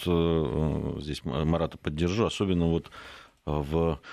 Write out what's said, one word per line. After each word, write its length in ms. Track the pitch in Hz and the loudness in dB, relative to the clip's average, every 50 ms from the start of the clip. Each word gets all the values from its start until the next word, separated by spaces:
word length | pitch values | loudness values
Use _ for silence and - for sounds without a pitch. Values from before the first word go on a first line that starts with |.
| - | 0
э, 40 | 90 | 2
э, 920 | 85 85 82 85 82 80 78 - - 76 78 76 76 73 71 71 67 69 | 4 4 4 4 4 2 2 0 0 0 0 0 0 -2 -2 -4 -6 -6
здесь 200 | 71 73 69 - - | -6 -8 -8 -6 -6
М-, 200 | 78 64 76 76 | -4 -2 0 2
Марата 320 | 78 82 82 82 - - | 2 2 2 0 -2 -4
поддержу, 480 | - - 80 76 78 87 87 95 117 101 | -6 -6 -4 -2 0 0 0 2 0 0
особенно 420 | 82 - - 104 92 90 87 85 82 | 0 0 0 0 2 2 2 2 2
вот, 180 | 82 80 - | 2 0 -2
э, 640 | - - - - - - - - - _ _ _ 76 | -6 -14 -18 -18 -18 -18 -20 -20 -20 _ _ _ -2
в, 500 | 73 76 71 71 78 82 82 82 76 - - - | -2 -2 -2 0 0 2 2 0 0 -4 -8 -14